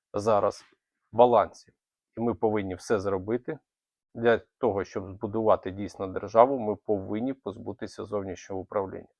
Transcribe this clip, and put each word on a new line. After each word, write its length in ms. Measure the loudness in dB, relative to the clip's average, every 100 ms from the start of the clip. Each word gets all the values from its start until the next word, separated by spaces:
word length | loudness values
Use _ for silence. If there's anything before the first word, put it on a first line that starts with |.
| _
зараз 520 | -2 2 4 2 -2 -10 _ _ _ _
балансі. 640 | 4 6 6 2 -4 _ _ _ _ _ -4
І 40 |
ми 120 | -4
повинні 420 | 0 0 0 -2 -6
все 240 | -2 -2
зробити 600 | 0 -4 -2 -4 -6 -12 _ _ _ _ _ 0
для 220 | 2 2
того, 460 | 0 _ 0 0
щоб 240 | -4 -8 -10
збудувати 640 | -8 -6 0 2 2 0
дійсно 360 | -8 -10 -8 -8
державу, 520 | -6 2 6 6 4
ми 160 | -2 -4
повинні 580 | -2 -2 -2 -4 -4
позбутися 720 | -6 -10 -10 -10 -10 -12 -10 -6
зовнішнього 560 | -6 -6 -10 -10 -10
управління. 460 | -6 -6 -6 -8 -16